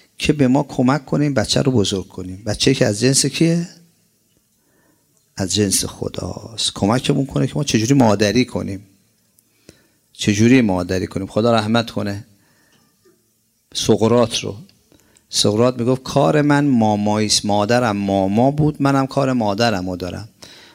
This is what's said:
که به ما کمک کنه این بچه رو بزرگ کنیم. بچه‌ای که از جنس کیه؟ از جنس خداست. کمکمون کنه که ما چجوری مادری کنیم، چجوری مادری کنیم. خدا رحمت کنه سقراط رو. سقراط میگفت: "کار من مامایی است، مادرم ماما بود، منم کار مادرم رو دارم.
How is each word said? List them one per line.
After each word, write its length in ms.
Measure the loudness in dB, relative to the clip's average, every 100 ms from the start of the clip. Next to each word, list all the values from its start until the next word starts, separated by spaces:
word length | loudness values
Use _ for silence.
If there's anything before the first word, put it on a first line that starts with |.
| _ _
که 140 | -2
به 160 | 2 2
ما 140 | 2
کمک 440 | 0 0 0 0 -2
کنه 180 | -2
این 100 | 0
بچه 280 | 0 -2 0
رو 100 | 2
بزرگ 360 | 2 0 -2 -8
کنیم. 340 | -12 -12 -12 -8
بچه‌ای 280 | -2 0
که 120 | 2 0
از 140 | 2
جنس 260 | 0 2 -2
کیه؟ 420 | 0 0 0 -4 -12 _ _ _ _ _ _ _ _ _ _ _ _ _ _ _ -8
از 180 | -4
جنس 300 | -2 0 0
خداست. 880 | -4 -8 -10 -8 -10 -12 -14 -8 -8
کمکمون 520 | -2 0 0 0 0 0
کنه 200 | -2 -2
که 60 |
ما 100 | -4
چجوری 300 | -2 0 2
مادری 500 | 4 4 4 2 0
کنیم، 420 | -2 -4 -8 -10 -14 _ _ _ _ _ _ _ -20 _ _ _ _
چجوری 480 | -4 -2 2 6 6
مادری 460 | 4 0 -2 -4 -4
کنیم. 200 | -8 -4
خدا 280 | 0 2
رحمت 360 | 2 2 -2 -2
کنه 340 | -6 -6 -8 -12 _ _ _ _ _ _ _ _ _ _ _ _ _ _
سقراط 640 | -8 0 2 4 2 2 -2
رو. 180 | -8 -12 -18 _ _ _ _ _ _
سقراط 500 | -2 0 2 2 0
میگفت: 240 | -2 -2
"کار 400 | 0 0 2 2
من 240 | 2 2 2
مامایی 600 | 2 2 0 0 0 0
است، 180 | -2
مادرم 520 | 0 0 2 2 2 -2
ماما 540 | 0 0 2 2 2
بود، 320 | 2 -2 0
منم 240 | 0 0 0
کار 260 | -2 -2
مادرم 580 | 0 -2 0 0 0 -4
رو 60 | -6
دارم. 320 | -8 -10 -14 _ -20 -20 -20